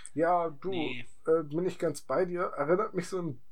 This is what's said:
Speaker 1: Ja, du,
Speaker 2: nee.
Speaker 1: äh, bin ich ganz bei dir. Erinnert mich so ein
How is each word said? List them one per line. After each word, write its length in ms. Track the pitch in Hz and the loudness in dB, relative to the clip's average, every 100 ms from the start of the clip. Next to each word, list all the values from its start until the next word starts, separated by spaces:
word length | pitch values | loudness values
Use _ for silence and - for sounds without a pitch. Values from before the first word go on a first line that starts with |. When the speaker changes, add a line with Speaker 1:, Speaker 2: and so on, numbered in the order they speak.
| - | -8
Speaker 1:
Ja, 360 | 139 165 175 170 | 0 4 4 2
du, 200 | 143 185 | -2 -2
Speaker 2:
nee. 380 | 185 147 123 110 - - | -2 -2 -4 -8 -6 4
Speaker 1:
äh, 160 | 165 | 4
bin 240 | 156 151 180 | 4 -2 -2
ich 120 | 180 | 0
ganz 220 | 165 - | -2 -2
bei 220 | - 156 | -2 0
dir. 280 | 180 175 190 - | 2 0 -2 -2
Erinnert 380 | 143 180 440 | 2 2 2
mich 140 | 185 175 | -2 -4
so 120 | 185 | -4
ein 200 | 170 127 - | -4 -6 -2